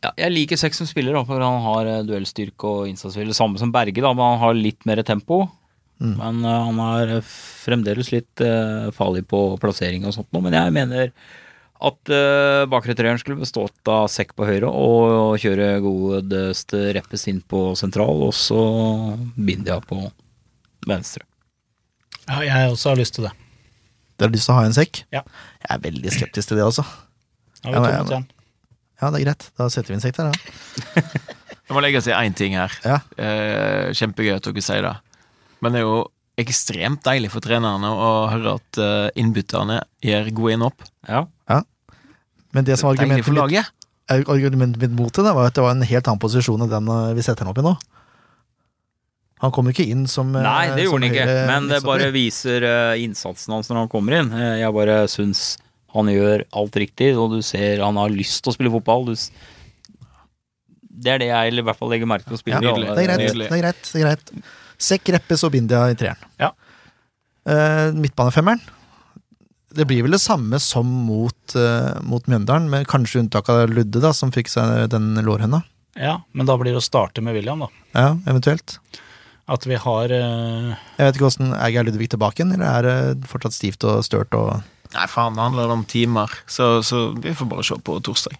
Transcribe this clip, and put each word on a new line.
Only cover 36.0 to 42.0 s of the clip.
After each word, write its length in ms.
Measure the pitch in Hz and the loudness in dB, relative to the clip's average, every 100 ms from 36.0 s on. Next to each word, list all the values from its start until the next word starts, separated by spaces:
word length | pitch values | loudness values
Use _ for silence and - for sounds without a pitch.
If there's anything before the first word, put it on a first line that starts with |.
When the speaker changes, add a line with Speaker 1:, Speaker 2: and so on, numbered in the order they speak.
| - _ _ - | -4 _ _ -6
Speaker 4:
ekstremt 640 | 117 123 - 190 95 147 | -4 -2 -4 -4 -4 -2
deilig 260 | - 131 107 | -2 0 -2
for 100 | 107 | -6
trenerne 480 | 104 117 113 98 104 | -2 0 0 -2 -2
å 380 | 107 113 110 110 | -2 0 2 0
høre 220 | 113 110 101 | -2 -2 -4
at, 220 | _ - | _ -2
eh, 300 | 104 104 104 - | 0 0 -2 0
innbytterne 600 | 113 104 98 - 101 113 - _ | 0 0 -2 -4 -2 -4 -6 _
gjør 300 | 113 104 110 | 0 0 0
gode 200 | 110 113 113 | -2 0 0
innhopp. 240 | 117 - - _ - | -2 -4 -20 _ -4
Speaker 1:
Ja. 160 | 110 170 _ _ | -4 -4 _ _
Speaker 2:
Ja. 120 | 131 208 _ _ _ | 0 0 _ _ _